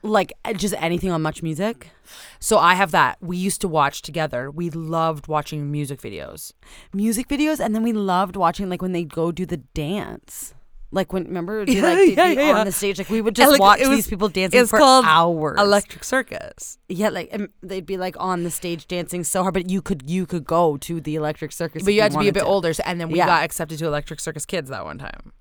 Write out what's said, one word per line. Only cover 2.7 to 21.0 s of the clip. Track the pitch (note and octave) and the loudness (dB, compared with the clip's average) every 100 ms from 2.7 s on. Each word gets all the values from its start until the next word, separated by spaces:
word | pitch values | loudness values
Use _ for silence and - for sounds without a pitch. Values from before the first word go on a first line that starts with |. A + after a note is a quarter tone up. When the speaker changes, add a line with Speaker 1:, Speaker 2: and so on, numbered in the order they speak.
Speaker 2:
have | F#3 G3 | 4 4
that. | F3 C3 - | 4 2 0
We | E3+ F3+ | -8 -4
used | F#3 - | -4 -4
to | F#3+ | -2
watch | D#3 C#3+ - | 0 0 -2
together. | - D#3 D#3 B2 C3+ | -10 -6 -4 -4 -8
We | D3 F3 | -6 -8
loved | D#3+ D#3+ E3 D#3+ D#3 D3+ | -6 -6 -2 -2 -4 -4
watching | D#3 D3 D3+ C#3+ | -4 -4 -8 -6
music | D3 C#3+ C#3 | -4 -6 -8
videos. | - G2 C#2+ - - _ - - - | -12 -12 -14 -14 -18 _ -20 -20 -10
Speaker 1:
Music | G3 A3 A3+ B3+ | -2 0 0 -2
videos, | - D4+ D#4 | 0 0 0
and | A3 | -2
then | G#3+ | 0
we | A3+ | 0
loved | G#3+ G3 F3+ F#3+ G3 | -2 0 0 0 0
watching, | E3+ F3 G3 | -2 -2 -6
like, | F3+ | -4
when | F#3 | -4
they | F3+ | -4
go | E3 - E3 | -6 -4 -4
do | F3 | -2
the | F#3 E3+ | -6 -6
dance. | - - D3 G3+ - - _ - - - - - - | -8 -8 -4 -6 -8 -14 _ -16 -16 -18 -20 -20 -6
Like, | F#3+ F#3+ | -4 -2
when, | F#3+ | -4
remember, | - F#3 E3+ G#3+ | -6 -6 -6 -4
it'd | G#3 | 0
be, | |
Speaker 2:
<laughs> | C4 | 2
Yeah, | |
Speaker 1:
like, | D4+ F4 | 4 6
they'd | F#4+ G#3 | 6 6
Speaker 2:
yeah, | F4+ | 4
Speaker 1:
be | C4+ | 4
Speaker 2:
yeah, | D4 | 4
Speaker 1:
on | G#3+ | 4
Speaker 2:
yeah. | |
Speaker 1:
the | G#3 | 2
stage. | - G3+ G3 | -2 -4 -4
Like, | G3 | -4
we | A3 | 0
would | A3 | 0
Speaker 2:
And, | G#3+ | 6
Speaker 1:
just | C4+ | 6
Speaker 2:
like, | C#4 | 8
Speaker 1:
watch | G3 G#3 | 8 8
Speaker 2:
it | C4+ | 6
was, | A3+ | 2
Speaker 1:
these | - | 2
people | G3 G#3 | -2 -2
dancing | - F#3 B3 | 0 4 4
Speaker 2:
it's | A#3+ | 6
Speaker 1:
for | A3 | 6
Speaker 2:
called | A3+ C4 E3 | 8 8 6
Speaker 1:
hours. | D#3+ E3+ E3 D3+ - | 4 4 2 -2 2
Speaker 2:
Electric | G3+ G3+ - - | 4 4 0 -14
Circus. | - C4 - - - - - - _ | -4 -4 -4 -10 -14 -16 -20 -20 _
Speaker 1:
Yeah, | F3 G#3+ | -2 -2
like, | F3+ E3 | -2 -8
and | G3+ G3+ _ | -8 -10 _
they'd | F#3 F#3+ D#3+ | -12 -12 -8
be, | F#3+ | -6
like, | F3+ - | -6 -6
on | F#3 F3+ | -4 -4
the | E3+ | -4
stage | - F3 E3+ - | -6 -6 -8 -6
dancing | F3 E3+ F3+ | -8 -6 -6
so | E3+ F#3+ | -4 0
hard, | F#3 | 0
but | F#3+ F3+ | -2 -2
you | F#3+ | -4
could, | - F3 C3 | -2 -6 -4
you | F3 F3+ | -4 -4
could | F3 | -6
go | C#3+ E3 E3+ C#3+ | -2 2 2 0
to | - E3+ | -6 -8